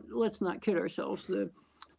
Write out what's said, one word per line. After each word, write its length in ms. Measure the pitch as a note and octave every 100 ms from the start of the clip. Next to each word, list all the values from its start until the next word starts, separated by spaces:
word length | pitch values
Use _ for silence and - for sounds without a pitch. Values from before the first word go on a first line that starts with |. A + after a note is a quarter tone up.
| -
let's 280 | A3+ A3+ G#3+
not 220 | F#3 -
kid 160 | - F3+
ourselves. 480 | E3 - - G3+ -
The, 240 | F#3+ F#3 - _ - -